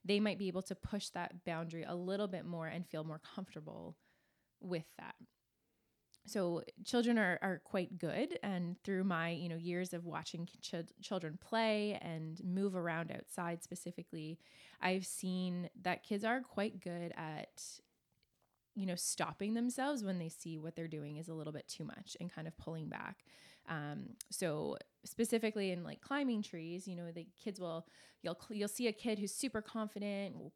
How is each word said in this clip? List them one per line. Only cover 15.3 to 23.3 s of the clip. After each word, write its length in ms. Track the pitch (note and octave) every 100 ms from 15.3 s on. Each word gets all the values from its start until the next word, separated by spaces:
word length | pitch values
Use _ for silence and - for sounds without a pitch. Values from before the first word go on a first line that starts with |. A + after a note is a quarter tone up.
| F3+ F#3 F3 F3 -
that 200 | F3+ F3
kids 220 | - G3+
are 160 | A3 B3+
quite 400 | B3 - G#3+ F#3
good 320 | F3+ F3 E3+ -
at, 440 | D#3+ D3+ - - - - _ _ _ _ _ _ _ _ _
you 120 | G#3 F#3+
know, 100 | F3+
stopping 580 | - - E3+ - G3+
themselves 500 | A3+ A#3+ B3 C4+ C#4+
when 140 | G3+ F#3
they 120 | E3
see 280 | - E3+ D#3+
what 180 | D#3 E3
they're 120 | E3
doing 300 | D#3 D3 D3
is 100 | E3
a 60 | D#3+
little 180 | D3+
bit 140 | D3+ -
too 160 | -
much 340 | D3+ - G3 -
and 140 | F3
kind 140 | D#3+ D#3+
of 100 | -
pulling 300 | - D#3+ D#3
back. 380 | - - F#3+ -